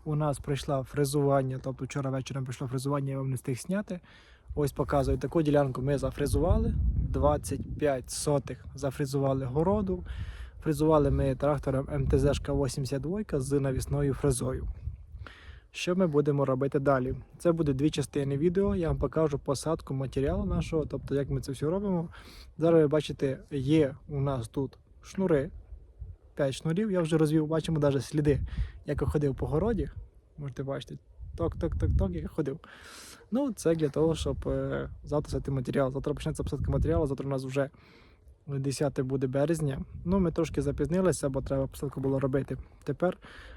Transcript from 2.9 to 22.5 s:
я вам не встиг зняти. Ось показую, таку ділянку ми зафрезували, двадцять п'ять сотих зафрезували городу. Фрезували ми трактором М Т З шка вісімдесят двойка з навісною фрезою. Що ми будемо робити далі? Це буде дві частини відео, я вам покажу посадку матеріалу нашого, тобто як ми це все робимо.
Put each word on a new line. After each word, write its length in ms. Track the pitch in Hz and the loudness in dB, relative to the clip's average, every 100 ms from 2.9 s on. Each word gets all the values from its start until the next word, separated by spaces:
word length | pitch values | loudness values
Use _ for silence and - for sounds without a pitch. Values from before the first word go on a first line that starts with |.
| 143 135 | -2 -2
я 60 | 135 | -2
вам 120 | 135 | -4
не 60 | 127 | -4
встиг 220 | - 120 | -4 -4
зняти. 420 | - 196 - 180 - - - - - - | -2 -4 -4 -8 -12 -20 -20 -20 -8 -2
Ось 160 | 143 | 0
показую, 460 | - 147 147 135 131 | 0 0 2 2 0
таку 240 | 135 170 | 0 2
ділянку 400 | 151 143 139 127 | 4 4 4 0
ми 160 | 131 139 | 0 0
зафрезували, 760 | 131 - 139 139 165 214 226 - - - | 0 -2 0 2 4 2 2 0 0 0
двадцять 840 | - 135 143 147 - 139 - 117 | 0 2 4 2 -2 -6 -6 0
п'ять 320 | 147 131 - | 0 0 -4
сотих 540 | - 156 143 - 127 - 139 | -4 0 0 0 -10 -14 -6
зафрезували 720 | 139 135 139 139 139 135 131 | -4 -2 -2 0 0 0 0
городу. 600 | 139 165 208 190 180 - - - - - - | 2 2 2 0 -4 -6 -8 -8 -10 -14 -6
Фрезували 480 | 156 143 156 156 139 | -2 2 6 6 6
ми 240 | 135 135 131 | 4 2 2
трактором 540 | 143 143 - 131 143 | 0 0 0 -2 -2
М 180 | 147 131 | -2 2
Т 120 | 143 | 4
З 140 | 143 | 4
шка 200 | 127 - | 2 0
вісімдесят 480 | 143 135 143 131 139 | 0 0 -2 -4 -4
двойка 380 | 143 202 214 147 | -4 -6 -4 -4
з 200 | 131 143 | 0 0
навісною 540 | 135 127 - 143 143 | 0 -2 -2 0 0
фрезою. 540 | 127 143 123 127 - - - - - - - - - - - - - | 2 2 2 -2 -4 -6 -8 -10 -12 -16 -16 -16 -18 -20 -20 -16 -6
Що 200 | - 180 | 0 2
ми 120 | 180 | 4
будемо 380 | 147 147 143 135 | 4 4 4 2
робити 340 | 131 139 147 | 2 2 2
далі? 360 | 139 135 127 131 - - | 4 4 2 -4 -10 -2
Це 140 | 170 | 2
буде 220 | 165 147 | 2 2
дві 160 | 131 151 | 2 2
частини 480 | 151 135 147 139 139 | 0 -2 -2 -2 0
відео, 380 | 175 180 202 196 | 2 2 2 0
я 120 | 160 | 0
вам 100 | 139 | 0
покажу 420 | 139 156 156 143 | 0 2 2 0
посадку 540 | - 139 151 160 - | -2 -2 -2 -2 -4
матеріалу 520 | 135 135 - 135 190 185 | -4 -2 0 0 0 0
нашого, 400 | 170 156 160 143 | -2 0 -2 -2
тобто 300 | 139 - 139 | -4 -2 -2
як 140 | 139 | 0
ми 120 | 135 | -4
це 100 | 127 | -4
все 140 | 127 147 | -4 -2
робимо. 440 | 185 202 175 165 - - - - | 0 0 0 -2 -10 -20 -20 -14